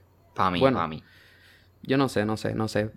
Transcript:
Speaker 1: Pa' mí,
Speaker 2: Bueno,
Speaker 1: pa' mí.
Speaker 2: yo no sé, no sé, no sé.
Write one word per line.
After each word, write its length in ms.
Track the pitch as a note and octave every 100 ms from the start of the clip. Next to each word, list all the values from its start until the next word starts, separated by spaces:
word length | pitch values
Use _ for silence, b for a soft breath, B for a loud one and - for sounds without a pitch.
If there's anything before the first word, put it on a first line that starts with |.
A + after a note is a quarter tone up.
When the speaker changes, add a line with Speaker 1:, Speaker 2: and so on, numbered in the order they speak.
| - _ _
Speaker 1:
Pa' 160 | - F#2
mí, 80 | F2+
Speaker 2:
Bueno, 180 | C3+ A2+
Speaker 1:
pa' 100 | D#2+
mí. 160 | D#2 - - - - - - - _
Speaker 2:
yo 140 | - C3+
no 100 | C3
sé, 180 | - G#2
no 120 | A2
sé, 180 | A2 A2
no 140 | A2
sé. 200 | G#2 G#2+